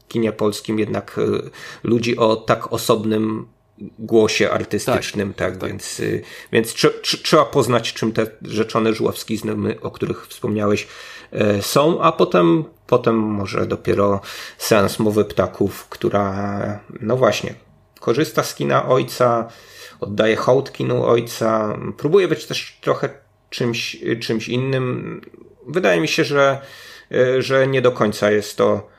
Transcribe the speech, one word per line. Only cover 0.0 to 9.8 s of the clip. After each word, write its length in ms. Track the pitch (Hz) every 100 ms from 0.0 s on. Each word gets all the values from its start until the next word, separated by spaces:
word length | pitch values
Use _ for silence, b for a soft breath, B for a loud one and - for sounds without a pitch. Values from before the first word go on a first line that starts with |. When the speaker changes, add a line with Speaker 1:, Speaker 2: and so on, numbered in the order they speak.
| -
Speaker 1:
kinie 240 | 117 110
polskim 480 | - 107 101 - 107
jednak, 380 | 107 104 - -
y, 320 | 107 104 - B B B
ludzi 340 | - 117 117 117
o 180 | 110 110
tak 380 | - 113 -
osobnym 720 | 113 - 110 107 110 110 110 - _ _ - 98 -
głosie 520 | 110 113 107 - 101
artystycznym, 840 | 104 104 104 - 117 - 101 101
Speaker 2:
Tak, 180 | - 87
Speaker 1:
tak, 60 | 92
Speaker 2:
tak. 80 | -
Speaker 1:
więc, 300 | 98 - -
y, 220 | 107 104 B B B
więc 220 | 113 110
trze-, 280 | - 156 -
trze-, 160 | - -
trzeba 220 | - 156 139
poznać, 480 | 147 120 120 117
czym 180 | - 113
te 160 | 110 110 -
rzeczone 520 | - 107 110 117 110
żuławskizny, 840 | 110 110 - - 107 107 107 101 -